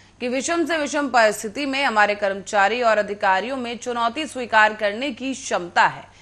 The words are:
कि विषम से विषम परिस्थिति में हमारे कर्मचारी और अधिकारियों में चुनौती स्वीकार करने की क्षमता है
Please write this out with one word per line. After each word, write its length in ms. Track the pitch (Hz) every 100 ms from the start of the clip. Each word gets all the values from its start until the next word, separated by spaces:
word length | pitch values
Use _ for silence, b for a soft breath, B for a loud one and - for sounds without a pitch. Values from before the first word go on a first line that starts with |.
| b b
कि 80 | 240
विषम 380 | 262 330 339
से 120 | 302 320
विषम 320 | 285 294 277
परिस्थिति 560 | 240 214 208 220 262
में 180 | 277 269
हमारे 320 | 269 214 208
कर्मचारी 640 | 202 196 196 180 208 202 240
और 160 | 233 208
अधिकारियों 600 | 202 202 196 190 233 262
में 200 | 233 233
चुनौती 480 | 247 240 233 294
स्वीकार 480 | 285 254 226 220 214
करने 380 | 214 208 220 285
की 220 | 220 269
क्षमता 540 | 254 - 202 175 233 180
है 160 | 139 - b